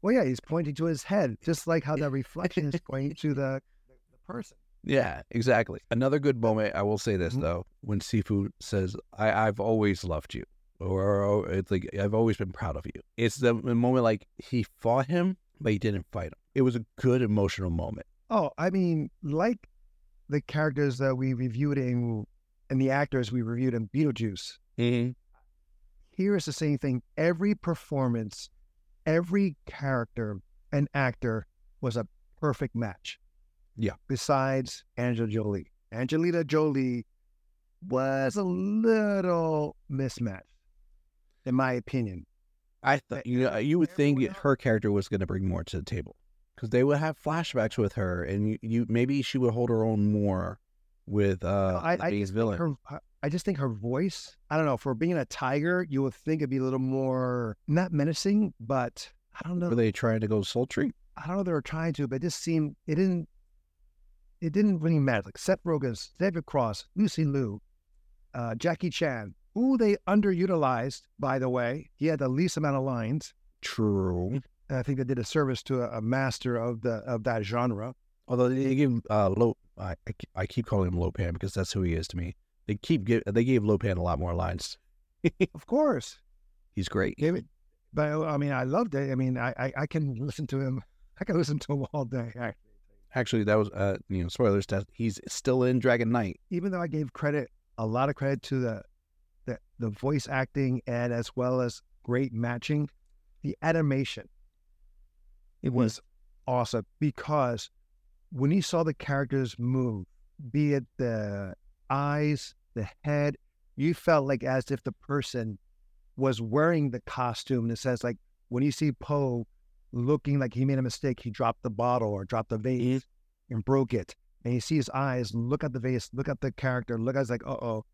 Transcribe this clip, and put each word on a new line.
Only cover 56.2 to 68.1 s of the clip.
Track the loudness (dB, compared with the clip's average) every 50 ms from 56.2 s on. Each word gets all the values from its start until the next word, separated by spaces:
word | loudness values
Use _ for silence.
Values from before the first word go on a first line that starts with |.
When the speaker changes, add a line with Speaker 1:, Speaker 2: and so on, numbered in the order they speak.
| _ -2 0 0
Speaker 1:
it'd | 0 -2
be | 0 0
a |
little | 0 0 0 0
more, | 0 0 0 0 0 0 0 0 0 0 -2 -2 -2 -4 -6 _ _ 0
not | 2 2 2 2
menacing, | 0 0 2 2 0 0 0 2 2 2 2 0 -2 _
but | -6 -2 0 0 0 -2 _ -10 -18 -18 _ _ _ _ _ -12 -8
I | -6
don't | -4 -2
know. | 0 0
Speaker 2:
Were | 2
they | 4 4 2
trying | 2 2 0 2 2 2
to | 2 2
go | 2 0
sultry? | 0 0 0 -2 -2 0 0 0 0 0 -2 _ _ _ -16
Speaker 1:
I | -12 -8
don't | -4 -2
know | -2
if | 0
they | 0
were | 0 -2
trying | -2 -4 -6 -2 -2 -2 -2
to, | -2 -2 -2
but | -2
it | -2
just | -4 -4 -4 -4
seemed, | -2 0 2 2 0 0 -4 _ _
it | -2 0
didn't, | 2 2 2 2 0 -4 -8 _ -20 _ _ _ _ _ _ _ _ _ _ _ _ -20 -20 -20 _ _ _ _ _
it | -4 0
didn't | 2 4 4 4 4 2
really | 2 4 4 6
matter. | 4 4 2 2 0
Like | -4 -12 -6
Seth | 0 0 0 0 _
Rogen, | -2 0 0 0 -2 -4 -4 -10 -14 _ _
David | -2 0 0 -2 -8
Cross, | -2 0 0 0 0 -2 -6 -10 _ _
Lucy | 0 0 0 2 0 0
Liu, | 2 2 0 -2 -2 -4 -8 _ _ _ _ _ _ _ _ _ _